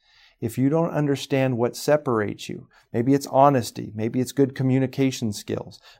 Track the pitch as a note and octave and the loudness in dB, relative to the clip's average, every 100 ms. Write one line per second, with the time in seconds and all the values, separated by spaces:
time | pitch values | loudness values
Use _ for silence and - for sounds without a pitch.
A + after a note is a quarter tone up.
0 | _ _ _ _ A#2+ A2+ C3+ D#3+ E3 D#3+ | _ _ _ _ -6 0 0 2 0 0
1 | D3 C3+ - C#3 C3 A#2+ A#2+ A#2+ - D3 | 0 -2 -2 0 0 0 -2 -2 0 0
2 | D3 A2+ G#2 A2 - - - _ _ A2+ | 2 -2 -2 -6 -12 -14 -16 _ _ -2
3 | A#2+ C#3 C#3 C3 C#3 C3+ A2 - A#2+ G#2+ | 2 2 2 4 6 6 0 -6 -10 -6
4 | A2+ B2+ B2 - C3+ B2+ C3 C3 B2+ B2+ | -4 -2 -2 0 0 0 0 0 0 0
5 | C3+ C3 A2+ G#2 - G#2+ - - - | -2 -2 -6 -6 -6 -8 -8 -16 -20